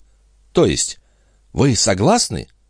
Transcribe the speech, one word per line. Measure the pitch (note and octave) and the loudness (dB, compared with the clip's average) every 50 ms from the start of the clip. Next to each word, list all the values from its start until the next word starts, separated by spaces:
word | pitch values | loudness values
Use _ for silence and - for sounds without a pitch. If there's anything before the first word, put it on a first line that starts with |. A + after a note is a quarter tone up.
| _ _ _ _ _ _ _ _ _ _ | _ _ _ _ _ _ _ _ _ _
«То | - F3+ C#3+ | 0 0 2
есть, | F#2+ C#2 - - - - - - _ _ _ _ _ _ _ _ _ | 2 0 -2 -4 -6 -8 -14 -20 _ _ _ _ _ _ _ _ _
вы | - - A#2+ C#3+ A2+ | -2 0 2 2 2
согласны?» | - - G#2+ G2 F#2 A2 E3+ A#3 A#3+ - - - B1+ G#1+ - _ _ _ | 0 0 0 0 2 2 2 2 2 0 -4 -6 -10 -10 -12 _ _ _